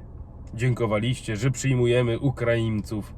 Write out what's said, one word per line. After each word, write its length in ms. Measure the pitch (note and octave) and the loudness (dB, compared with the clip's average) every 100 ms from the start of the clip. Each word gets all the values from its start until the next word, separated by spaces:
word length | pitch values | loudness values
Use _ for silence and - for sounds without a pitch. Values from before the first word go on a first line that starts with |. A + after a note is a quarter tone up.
| - - - - - | -14 -16 -16 -16 -12
dziękowaliście, 840 | A2 B2+ A#2 A2+ G#2 A#2 B2+ - G#2 | -2 0 2 2 2 0 -2 -4 -2
że 160 | C3 | 0
przyjmujemy 680 | C3 C3+ B2+ A#2+ B2 A#2+ A#2 | 0 2 4 4 4 4 2
Ukraińców 920 | C#3 B2+ A#2 A#2 A2+ G#2+ G2 A2 - | 0 0 2 2 2 0 -2 -6 -6